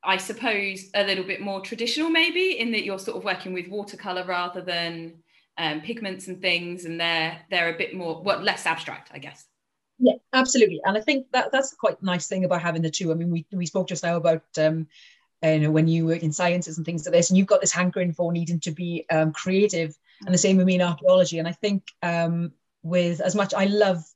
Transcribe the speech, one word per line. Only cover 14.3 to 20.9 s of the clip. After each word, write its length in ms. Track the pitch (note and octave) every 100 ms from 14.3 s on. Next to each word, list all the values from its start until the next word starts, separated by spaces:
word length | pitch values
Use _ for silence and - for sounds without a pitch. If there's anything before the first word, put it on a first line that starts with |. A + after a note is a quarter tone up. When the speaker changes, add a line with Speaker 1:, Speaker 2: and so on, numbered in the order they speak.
| D#3+ _ -
Speaker 2:
um, 280 | D#3 D#3+ D#3 - - _ _ _
you 160 | D#3+ D#3
know, 120 | D3+
when 160 | D#3 D#3+
you 180 | E3 D#3+
work 180 | E3
in 80 | D#3+
sciences 460 | D3 F3 F3+ E3+ D#3+
and 80 | D#3+
things 200 | E3+ D#3
like 80 |
this, 160 | E3+ F3
and 80 | F#3+
you've 100 | G3
got 140 | G3
this 100 | F#3
hankering 420 | - F3+ F#3 F3+
for 180 | D#3+ E3+
needing 280 | E3+ E3 E3+
to 100 | F3
be, 340 | D#3 F3 E3+ -
um, 200 | D#3+ D#3
creative, 640 | D#3 F#3+ F#3+ G3+ F#3 D#3+ - _ _ G3
and 80 |
the 40 | F3+
Speaker 1:
Mm. 40 |
Speaker 2:
same 160 | G3 F#3+
with 100 | F#3
me 80 | F3+
in 60 |
archaeology. 560 | F3